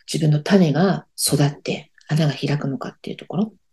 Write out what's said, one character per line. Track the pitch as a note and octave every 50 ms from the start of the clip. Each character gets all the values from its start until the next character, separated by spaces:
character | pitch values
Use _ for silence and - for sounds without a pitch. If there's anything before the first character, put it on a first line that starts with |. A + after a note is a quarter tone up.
| _ -
自 | - D3+ D#3+
分 | D3+
の | D3+ D3
種 | - - G3+ F#3+ F3 D3+
が | C3+ D#3 F#3+ F#3+ D3+ D3+ - _ -
育 | - - - C#3+ C#3+
っ | D3 D3
て | - - - - - - - _ _ _ - -
穴 | D3+ D#3 D#3+
が | C#3+
開 | - - C#3 C#3+ C#3+ D3
く | - C#3
の | C3 -
か | - -
っ | - _
て | - -
い | -
う |
と | - -
こ | - -
ろ。 | F3+ A3 G#3+ - _ _ _